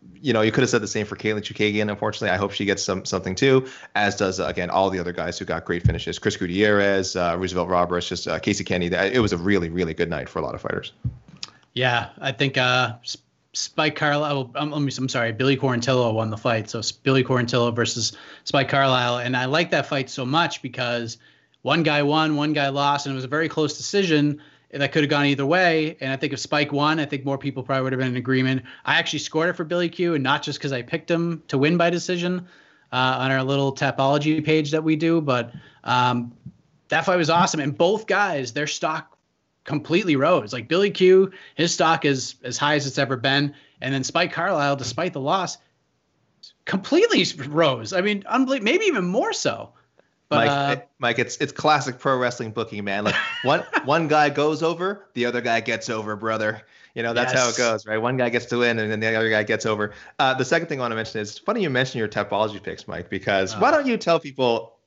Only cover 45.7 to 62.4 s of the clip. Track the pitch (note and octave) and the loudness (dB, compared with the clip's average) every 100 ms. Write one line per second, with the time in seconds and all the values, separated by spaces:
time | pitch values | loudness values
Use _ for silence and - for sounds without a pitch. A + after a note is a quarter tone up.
45.7 | _ _ _ _ _ _ _ - _ - | _ _ _ _ _ _ _ -20 _ -6
46.7 | G3 - D#4+ A4+ D#4 F3 D3+ C3+ D3 D#3+ | -4 0 2 4 4 0 -2 -2 2 2
47.7 | B2 A2 F#3 G3+ G#3 - A#3 C4 C4+ G#3+ | 2 -2 -2 0 -2 0 0 0 0 2
48.7 | F4 A4 B3+ F3+ G#3 G#4 G4 C#3 - A2+ | 2 2 0 0 0 0 0 -2 -2 -8
49.7 | _ _ _ _ _ - D3 A#2 C#3 C#3 | _ _ _ _ _ -2 2 4 2 0
50.7 | C#3 - _ A#2+ A#2+ A#2+ - C#3+ - D3+ | -2 -6 _ 0 0 0 -2 -4 0 2
51.7 | D3+ C3+ B2+ C#3+ B2+ B2 B2 A2+ A2 A2 | 4 2 -4 0 2 0 -2 -6 -6 -6
52.7 | G3+ G2+ G#2 G#2 - - - B2+ E3 - | -6 -4 -2 0 -2 -4 -2 0 0 0
53.7 | - C3 D#3+ D#3 D3+ D3 C#3+ D3 D3+ D#3+ | -4 0 0 4 4 4 2 0 0 -2
54.7 | E3 F#3 G3+ - B2 A#2+ A#2+ A#2 A2+ A2+ | -2 -4 -6 -8 -4 -2 -2 0 0 0
55.7 | A2+ A#2+ A2 G#2+ G#2+ A2 A2 G#2+ A2 - | -4 -4 -6 -6 -6 -4 -2 -2 -4 -10
56.7 | - - A#2+ A#2 A#2 B2 C3 B2 A2+ A#2+ | -20 -14 -6 -2 0 0 2 0 2 0
57.7 | A2 G#2+ A2 A#2 B2+ A#2+ A#2 A#2 A#2+ A#2+ | 0 -2 -2 0 0 0 0 -2 0 2
58.7 | A2+ G#2+ G#2+ A2 A2 A2+ G#2+ G#2+ A2 A2+ | 2 0 -2 0 0 2 2 2 0 0
59.7 | G#2+ G#2 - - - C3+ C3 B2+ E3 E3 | -2 -2 -6 -10 0 0 2 0 0 0
60.7 | C#3 B2 A2+ A2 A2 G#2+ - - A3+ F3 | -4 -4 -4 -6 -6 -8 -6 -4 -2 0
61.7 | B2+ C3+ B2 G#2+ G#2+ G2+ G2+ | 0 0 -2 -2 -2 -2 0